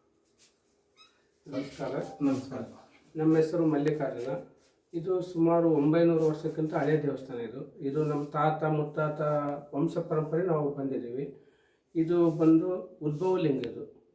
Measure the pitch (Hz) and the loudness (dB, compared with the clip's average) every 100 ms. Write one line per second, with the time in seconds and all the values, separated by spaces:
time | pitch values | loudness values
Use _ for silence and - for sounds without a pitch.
0 | _ _ _ _ - _ _ _ _ _ | _ _ _ _ -20 _ _ _ _ _
1 | _ _ _ _ - 139 - - 180 175 | _ _ _ _ -10 -8 -8 -8 -6 -6
2 | - - 139 120 - 123 113 - - - | -8 -2 0 0 -4 -10 -10 -16 -20 -20
3 | _ 156 156 160 156 175 160 143 151 - | _ 0 4 4 4 2 2 2 0 0
4 | 131 120 - - - _ _ _ _ 170 | -2 -4 -6 -6 -10 _ _ _ _ -6
5 | 175 185 170 165 165 170 165 147 151 165 | -2 -2 -2 0 2 4 4 4 4 6
6 | 170 160 156 156 156 160 156 160 147 156 | 6 4 2 0 -4 -4 -2 0 2 2
7 | 147 - - 120 113 123 151 - 139 151 | 0 -4 -8 -10 -10 -10 -14 -8 -4 -2
8 | 151 147 147 156 156 156 156 151 147 160 | 0 -2 -2 0 0 0 0 0 -2 -2
9 | 151 - 151 147 143 143 - 139 165 170 | -2 -2 -2 -2 -2 -6 -6 -2 -2 -2
10 | - 156 147 165 185 151 143 139 135 127 | -4 -2 0 0 0 0 -2 -4 -4 -6
11 | 120 127 143 - - _ _ _ _ 165 | -6 -8 -8 -12 -20 _ _ _ _ -2
12 | 160 175 165 156 160 160 180 185 - - | 2 4 4 4 6 6 4 -4 -8 -8
13 | 151 147 185 180 156 131 117 - - - | -4 -2 0 2 2 0 -4 -8 -14 -18
14 | _ | _